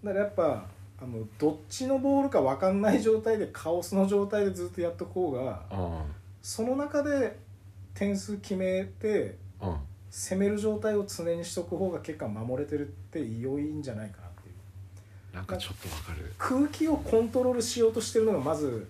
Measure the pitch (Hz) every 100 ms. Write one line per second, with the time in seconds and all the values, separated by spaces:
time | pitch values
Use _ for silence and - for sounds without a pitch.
0 | 202 190 202 - 160 117 - - - -
1 | 123 117 107 - 151 151 - - 262 269
2 | 269 277 277 226 - 180 190 196 208 285
3 | 220 220 220 220 180 - 160 175 175 196
4 | 196 202 202 208 202 180 175 180 170 170
5 | 175 - 180 127 131 101 - 95 87 80
6 | 76 - - - - - 233 269 294 294
7 | 285 285 247 - - - - - - -
8 | 202 196 196 202 - 190 185 185 196 -
9 | 214 202 107 - - - 95 78 69 -
10 | - - - 190 202 208 214 208 220 208
11 | 196 - 170 170 170 - 170 170 190 165
12 | - 151 123 104 117 127 143 147 143 -
13 | - 165 127 113 127 139 151 151 135 107
14 | 107 92 - - - - - - - -
15 | - - - 92 92 180 - 95 92 80
16 | - 80 82 - - 262 285 - 320 302
17 | - 226 226 262 254 247 226 247 226 226
18 | - 226 220 185 131 156 147 117